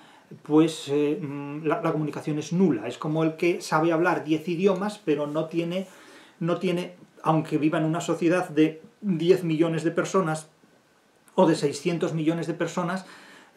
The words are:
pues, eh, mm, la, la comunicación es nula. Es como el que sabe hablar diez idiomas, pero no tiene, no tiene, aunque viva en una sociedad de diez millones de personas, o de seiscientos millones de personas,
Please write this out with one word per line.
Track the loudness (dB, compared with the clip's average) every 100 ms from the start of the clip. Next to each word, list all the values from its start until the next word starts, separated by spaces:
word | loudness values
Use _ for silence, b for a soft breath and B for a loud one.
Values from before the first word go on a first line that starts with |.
| B B -20 -16
pues, | 2 4 4 0 -4
eh, | 0 0 -2
mm, | -6 -8 -10 -6 -4
la, | -2
la | -2
comunicación | -2 -4 -6 -6 -6
es | -2
nula. | 2 2 2 -4
Es | -6
como | -4 0 0
el | 2
que | 0 0
sabe | -2 0 2
hablar | 2 2 0
diez | 0 -2 -2
idiomas, | 0 2 2 -4 -4
pero | -2 0 -2
no | -4 -4
tiene, | -4 -4 -4 -8 B B B B -6
no | -2 0
tiene, | 0 -2 -4 -12 -20 -4
aunque | 0 0 0 0
viva | 0 0
en |
una | 0 -2
sociedad | -2 0 2 2 2
de | 2 2 0 -16 _
diez | -2 2 4 4
millones | 2 2 2 0
de | -2
personas, | -2 0 0 0 -2 -8 _ _ _ _ _ _ _ _ 4
o | 4
de | 4
seiscientos | 0 -2 -2 -2 -2
millones | 0 0 0 -2
de |
personas, | -4 -4 -4 -4 -4 B B B B B